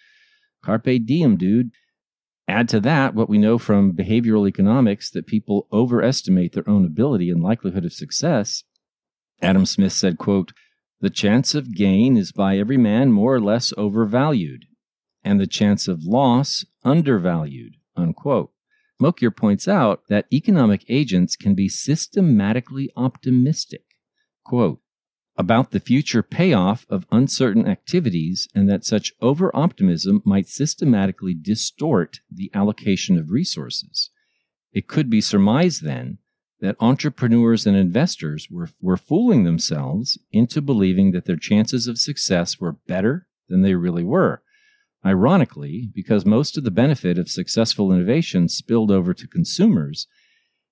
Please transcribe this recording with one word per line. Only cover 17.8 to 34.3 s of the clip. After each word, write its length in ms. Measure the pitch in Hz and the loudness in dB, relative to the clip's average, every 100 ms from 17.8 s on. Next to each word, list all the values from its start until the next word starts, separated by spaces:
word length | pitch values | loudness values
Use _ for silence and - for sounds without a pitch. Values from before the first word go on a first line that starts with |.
| _ - | _ -4
unquote. 560 | 85 - 143 117 73 _ _ _ _ - | -4 -4 -2 -2 -4 _ _ _ _ 0
Mokyr 340 | 143 - 117 - | 0 2 -2 0
points 320 | 107 101 - | 0 0 0
out 360 | 196 113 92 - | 2 2 0 -2
that 200 | 104 - | -2 0
economic 540 | 139 - 185 113 98 - | -2 2 4 4 2 0
agents 480 | 127 135 90 90 - | -2 0 0 0 -2
can 180 | 101 | -2
be 140 | 95 98 | 0 -2
systematically 1200 | - - 156 - 202 175 107 101 120 - 135 139 - | -4 -4 -4 -2 0 4 4 2 -2 -4 -10 -8 -4
optimistic, 880 | 127 - 131 127 135 156 - - _ _ _ _ _ _ - | -6 -4 0 2 2 -2 -8 -14 _ _ _ _ _ _ -6
quote, 340 | 123 104 - _ _ _ _ _ - | -2 0 -2 _ _ _ _ _ -6
"about 360 | 95 113 135 | 0 0 0
the 100 | 101 | -4
future 420 | - 127 - 117 | 0 -2 0 -2
payoff 600 | - - 180 110 92 113 - | -2 -2 2 2 0 -2 -6
of 160 | 95 - | -8 -2
uncertain 560 | 110 139 - 127 107 104 | 0 0 0 0 2 0
activities, 800 | 92 - 180 135 87 80 92 - - | -4 -2 -2 0 -2 -4 -6 -4 0
and 140 | 196 | 2
that 160 | - - | 0 -2
such 260 | 202 - - | -4 -4 -2
over-optimism 1000 | 233 147 185 - 165 - 95 82 95 101 | -2 0 0 0 -2 0 0 0 0 0
might 240 | 104 98 90 | 2 0 -2
systematically 880 | - 147 - 143 107 98 - 92 | -4 -4 -2 0 2 0 -4 -8
distort 880 | 82 78 110 - - 151 107 82 - - | -6 -4 -4 -6 -6 0 0 -2 -8 -20
the 180 | - 98 | -14 -8
allocation 640 | - 104 - 110 92 - 87 | -2 -2 -2 -4 -2 0 -2
of 140 | 78 | 0
resources. 800 | 117 185 - 64 - - - - _ _ | -4 -4 -8 -10 -12 -10 -8 -8 _ _